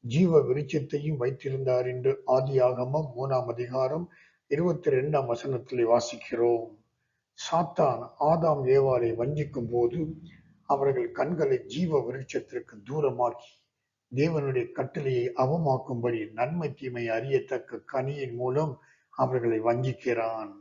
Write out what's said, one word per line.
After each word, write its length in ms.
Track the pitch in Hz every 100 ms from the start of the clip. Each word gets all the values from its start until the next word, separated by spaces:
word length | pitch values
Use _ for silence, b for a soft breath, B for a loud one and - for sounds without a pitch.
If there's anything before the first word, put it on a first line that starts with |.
ஜீவ 380 | 123 139 180 160
விருட்சத்தையும் 760 | 123 135 147 156 135 147 147 147
வைத்திருந்தார் 680 | 123 135 139 135 131 123 123
என்று 260 | 127 131 135 -
ஆதியாகமம் 840 | 131 135 135 123 120 127 151 151
மூணாம் 400 | 123 135 131 123
அதிகாரம் 560 | 120 123 127 131 151 175 b b b _
இருபத்தி 400 | 143 175 160 151
ரெண்டாம் 380 | 131 143 151 120
வசனத்திலே 580 | 120 139 123 - 123 113
வாசிக்கிறோம். 840 | 120 - 120 - 117 120 117 117 - _ _ _ _ _ -
சாத்தான் 640 | - 165 165 - 151 117 - -
ஆதாம் 400 | 147 170 160 147 127
ஏவாளை 440 | 135 135 127 117
வஞ்சிக்கும் 580 | 113 127 151 143 127 113
போது 280 | 120 120 170 156 - B B B B -
அவர்கள் 420 | 139 139 127 117
கண்களை 480 | - 143 170 143 127 -
ஜீவ 380 | 127 175 147
விருட்சத்திற்கு 720 | 117 131 135 - - 123 - 107
தூரமாக்கி 680 | 101 151 139 120 120 123 - _ _ _ _ _ _
தேவனுடைய 520 | 127 156 160 139 127 120
கட்டளையை 560 | - 127 - 135 127 - -
அவமாக்கும்படி 840 | 131 170 151 127 - 120 120 113 107
நன்மை 360 | 110 127 170 151
தீமை 320 | - 131 120 117
அறியத்தக்க 720 | 113 135 135 - 127 - 113
கனியின் 520 | - 135 131 147 127 117
மூலம் 360 | 123 135 156 127 b b b
அவர்களை 440 | - 127 127 117 113
வஞ்சிக்கிறான். 960 | 113 123 131 120 127 117 113 113 107 101